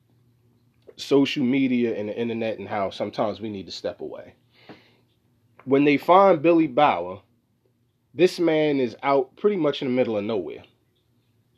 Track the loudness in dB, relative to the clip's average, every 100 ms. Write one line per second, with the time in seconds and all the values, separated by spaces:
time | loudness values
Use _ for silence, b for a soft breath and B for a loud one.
0 | _ _ _ _ _ _ _ _ _ -14
1 | 0 2 2 0 0 0 0 0 -2 -2
2 | -6 -6 -6 -4 -6 -6 -8 -6 -6 -6
3 | -8 -4 -4 -4 -10 -12 -12 -10 -10 -10
4 | -14 -14 -18 -20 _ b b b b b
5 | b _ _ _ _ _ 0 2 4 2
6 | 4 6 6 4 4 2 2 2 2 2
7 | -4 -12 _ _ _ _ _ _ _ _
8 | _ 0 0 2 0 2 2 2 -2 -2
9 | 0 0 0 _ 0 2 0 -2 -2 0
10 | 0 -2 -2 -4 -6 -12 -18 _ _ _
11 | _ _ _ _ _